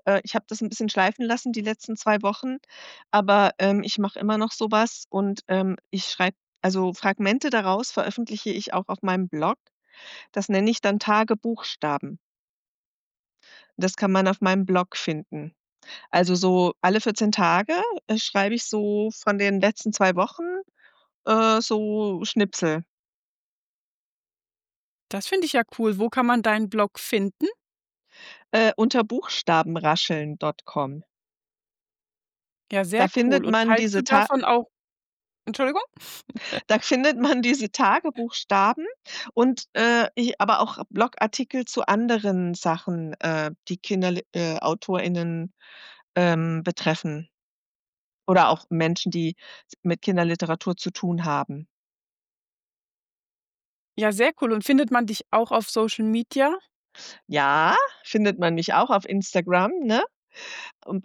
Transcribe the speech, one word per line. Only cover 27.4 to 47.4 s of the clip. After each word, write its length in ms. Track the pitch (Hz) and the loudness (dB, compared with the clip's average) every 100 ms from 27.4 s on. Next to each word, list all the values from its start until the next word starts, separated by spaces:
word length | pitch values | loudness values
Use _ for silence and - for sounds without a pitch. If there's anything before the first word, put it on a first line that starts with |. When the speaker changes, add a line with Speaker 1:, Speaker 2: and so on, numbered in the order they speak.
| 370 - _ _ _ _ _ - - - _ | -4 -4 _ _ _ _ _ -20 -20 -20 _
Speaker 1:
Äh, 200 | 214 220 - | 2 2 2
unter 260 | 220 247 | 2 2
buchstabenrascheln 1300 | 220 247 - - - 165 165 165 151 165 - 160 151 151 | 0 -4 -6 -4 0 2 2 0 0 0 0 -4 -4 -6
dot 280 | 151 - - | -6 -6 -8
com. 380 | 156 135 147 - _ _ _ _ _ _ _ _ _ _ _ _ _ _ _ - | -6 -4 -8 -18 _ _ _ _ _ _ _ _ _ _ _ _ _ _ _ -4
Speaker 2:
Ja, 120 | 196 175 214 | -2 0 2
Speaker 1:
Da 100 | 190 | 2
Speaker 2:
sehr 20 | 254 240 | 4 4
cool. 180 | 277 | 4
Speaker 1:
findet 20 | - | 4
Speaker 2:
Und 120 | 220 | 4
Speaker 1:
man 180 | 226 226 | 4 4
Speaker 2:
teilst 200 | 220 196 | 2 0
du 60 | |
Speaker 1:
diese 20 | |
Ta- 240 | 247 - 214 | 4 4 4
Speaker 2:
davon 160 | 269 - | 2 2
auch, 220 | 240 233 _ _ _ _ _ _ _ - | 2 0 _ _ _ _ _ _ _ -8
Entschuldigung? 360 | - 269 359 508 - | -2 -2 -2 -6 -10
<laughs> 640 | - - - - - - - | -20 -20 -16 -14 -8 -6 0
Speaker 1:
Da 120 | 214 | 0
<laughs> 0 | |
findet 380 | - 254 285 240 | 2 2 2 2
man 220 | 285 254 | 2 2
diese 300 | 240 190 208 | 2 0 -2
Tagebuchstaben 1120 | - 202 285 330 247 233 - - 196 202 262 370 523 - - - | 0 2 2 0 -6 -6 -6 0 2 2 0 -6 -12 -16 -14 -4
und, 320 | - 254 247 - | 2 2 2 -4
äh, 340 | - 233 233 226 - | 0 2 4 2 0
i-, 140 | 240 - | -2 0
aber 200 | 202 - | 2 2
auch 180 | 226 - - | 0 -4 -6
Blogartikel 760 | 190 226 - 214 - 247 262 240 | -2 -2 0 -4 -4 -6 -6 -4
zu 180 | 247 - | -2 0
anderen 640 | 208 233 226 208 185 175 170 | 2 2 0 2 0 -2 -2
Sachen, 580 | 170 165 - 170 160 - | -2 -2 -4 -6 -6 -6
äh, 300 | - 160 151 156 - | -4 -2 -4 -8 -10
die 80 | 180 | -8
Kinderli-, 480 | - 190 185 175 - | -4 0 0 -2 -6
äh, 240 | 175 165 160 | -4 -4 -2
AutorInnen, 920 | 143 165 - 185 143 175 170 165 175 _ - - - - _ 180 | -2 -2 -2 -4 -2 -2 -4 -6 -8 _ -20 -20 -20 -20 _ 2
ähm, 480 | 175 160 165 160 | 2 2 0 -2
betreffen 680 | 175 - 165 160 160 151 165 _ | -4 -2 -2 -2 -4 -8 -10 _